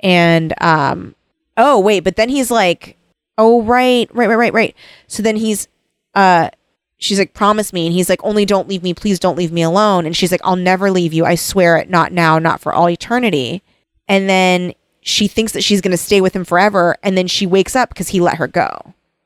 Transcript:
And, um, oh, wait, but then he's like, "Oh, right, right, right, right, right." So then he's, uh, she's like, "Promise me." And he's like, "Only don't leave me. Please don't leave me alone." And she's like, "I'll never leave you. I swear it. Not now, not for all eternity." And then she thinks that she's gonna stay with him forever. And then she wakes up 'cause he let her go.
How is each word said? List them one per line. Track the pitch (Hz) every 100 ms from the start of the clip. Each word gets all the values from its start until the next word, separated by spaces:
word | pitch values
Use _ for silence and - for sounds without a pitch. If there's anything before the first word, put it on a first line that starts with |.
And, | 190 180 170 165 160 -
um, | 170 156 135 - - - _ _ _ -
oh, | 269 247
wait, | 190 202
but | 170 190
then | 233
he's | 277 254
like, | 233 185 170 - _ _ _ _ -
"Oh, | 226 240
right, | 214 247 254 247 220
right, | 233 214
right, | 226
right, | 233
right." | - 185 - - - -
So | -
then | 214 214
he's, | 220 202 - _ _ _ _
uh, | 202 190 175 160 - _ _ _ _
she's | - 196
like, | 190
"Promise | - 202 214 208
me." | 180 165
And |
he's | 175 180
like, | 180
"Only | 208 214
don't | 202 196 185
leave | 190
me. | 180
Please | 170 214 185
don't | 185 151
leave | 170
me | 170
alone." | 165 185 214 185 160
And | 170
she's | 175
like, | 175
"I'll | -
never | 180 180 185 196
leave | 185 170
you. | 160
I | 160
swear | 170 - 196 170 165
it. | -
Not | 180 156
now, | 175 165 160
not | 160 147
for | -
all | - 175
eternity." | 170 - 240 240 151 120 180 - _ _ _ -
And | 196 190
then | 190 185 180 180 - _ _
she | - - 208
thinks | - 220
that | -
she's | - 202
gonna | 190 175
stay | - 202
with | 185 190
him |
forever. | 175 175 208 196 175 -
And | 202 185
then | 185
she | - 190
wakes | 190 185
up | 262 -
'cause | - 180
he | 190
let | 175 165
her | 139
go. | 175 - 50 - _ _ _